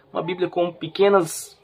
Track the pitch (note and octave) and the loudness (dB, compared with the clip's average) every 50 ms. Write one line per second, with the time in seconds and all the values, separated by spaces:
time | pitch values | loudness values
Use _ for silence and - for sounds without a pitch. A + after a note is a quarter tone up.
0 | _ _ - F3 E3 E3+ F3+ F3+ F3+ F3 - F3+ F3 F3 E3+ - E3 D#3 - F#3+ | _ _ -8 -6 -4 -4 -4 -4 -4 -2 0 0 -2 -2 -2 -8 -10 -8 0 2
1 | G3 G3+ G3+ F#3+ E3+ D#3+ - - - - - _ | 4 4 4 4 2 0 -6 -12 -14 -16 -20 _